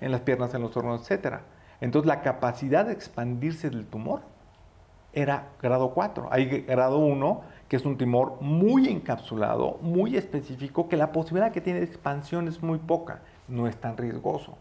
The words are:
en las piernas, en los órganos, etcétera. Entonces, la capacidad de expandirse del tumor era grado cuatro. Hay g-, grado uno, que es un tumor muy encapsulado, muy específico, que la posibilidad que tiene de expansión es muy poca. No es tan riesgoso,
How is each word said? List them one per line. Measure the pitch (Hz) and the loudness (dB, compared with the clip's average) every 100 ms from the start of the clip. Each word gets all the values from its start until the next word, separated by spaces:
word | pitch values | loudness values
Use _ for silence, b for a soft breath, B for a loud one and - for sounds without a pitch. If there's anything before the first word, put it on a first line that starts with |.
en | 131 | -2
las | 127 | -2
piernas, | 127 123 123 | 0 0 0
en | 127 | -2
los | 117 123 | -4 -4
órganos, | 120 117 | -4 -4
etcétera. | - 190 143 113 - b b b | -2 -2 -2 -6 -14 b b b
Entonces, | 123 147 151 | 0 2 4
la | 143 | 2
capacidad | 135 123 123 120 135 151 220 | 0 0 -2 -2 2 2 2
de | |
expandirse | - - - 120 120 151 160 160 | -2 -8 -6 -4 -2 -4 -4 -6
del | 117 104 | -6 -8
tumor | 107 123 285 - - - _ - - - - - | -8 -6 -6 -8 -20 -20 _ -20 -20 -20 -20 -8
era | - 139 139 - - | -2 0 0 -4 -4
grado | 127 127 131 151 | 2 4 2 2
cuatro. | 208 208 - | -2 -2 0
Hay | 113 127 | 2 2
g-, | 139 - | 0 0
grado | 127 127 143 | 2 4 4
uno, | 151 139 143 - B B B | 4 4 2 0 B B B
que | 131 | 0
es | 143 | 0
un | 131 | 0
tumor | 123 120 131 - | 2 4 2 0
muy | 143 160 202 262 262 | 0 4 6 6 6
encapsulado, | 180 - 123 - 110 104 117 131 - | 2 -2 -4 -4 -2 0 2 0 0
muy | 165 175 214 247 | 0 2 2 0
específico, | - 143 135 131 139 170 170 | -2 -6 -6 -10 -6 -2 0
que | 165 | 2
la | 151 | 2
posibilidad | 160 160 175 208 | 0 -2 0 0
que | 170 | 0
tiene | 180 175 | -2 -2
de | 170 | -2
expansión | - 143 143 147 175 165 | -4 -6 -6 -4 -4 -4
es | 165 | -4
muy | 165 160 | -2 -2
poca. | 160 165 - - b b - | 0 -2 -2 -12 b b -8
No | 123 117 | -2 -2
es | - | -2
tan | 117 113 | -8 -6
riesgoso, | 120 - - 151 143 - | -6 -4 -4 -4 -6 -18